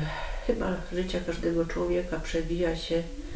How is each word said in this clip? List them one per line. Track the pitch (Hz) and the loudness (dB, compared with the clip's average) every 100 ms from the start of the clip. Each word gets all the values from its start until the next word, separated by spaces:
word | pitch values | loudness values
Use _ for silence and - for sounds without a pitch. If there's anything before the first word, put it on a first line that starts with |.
| 156 - - - - | 0 -2 -4 -2 0
chyba | 220 190 175 - | 0 0 -2 -2
życia | 175 185 175 175 | -2 0 -2 -2
każdego | 165 170 170 165 | 0 2 2 2
człowieka | 175 175 175 180 165 | 0 2 2 0 -2
przewija | - 165 165 170 170 165 | 0 0 0 2 2 0
się | - 165 170 - - | 0 0 0 -4 2